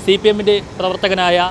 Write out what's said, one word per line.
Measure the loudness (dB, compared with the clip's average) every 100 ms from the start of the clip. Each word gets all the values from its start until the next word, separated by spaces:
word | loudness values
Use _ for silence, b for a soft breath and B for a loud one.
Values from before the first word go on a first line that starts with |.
സി | 0 2
പി | 2
എമ്മിൻ്റെ | 0 0 0 -2 -6
പ്രവർത്തകനായ | -4 -2 -2 0 2 2 0